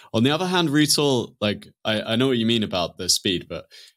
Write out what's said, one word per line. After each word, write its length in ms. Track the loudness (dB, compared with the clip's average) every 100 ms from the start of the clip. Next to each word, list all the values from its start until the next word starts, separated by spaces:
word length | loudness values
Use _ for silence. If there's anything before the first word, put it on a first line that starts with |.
| -6
on 120 | 0
the 80 | 2
other 140 | 2 0
hand, 240 | 0 2
Retool, 680 | 2 2 2 2 2 -2 -4
like, 280 | -4 -4 -8 -8
I, 180 | -4 -2
I 140 | -2 0
know 100 | 2
what 120 | 2
you 80 | 2
mean 180 | 0
about 340 | 0 -2 -4 -4
the 100 | -2
speed, 380 | -2 0 -2 -4
but 220 | -12 -14 -20 -20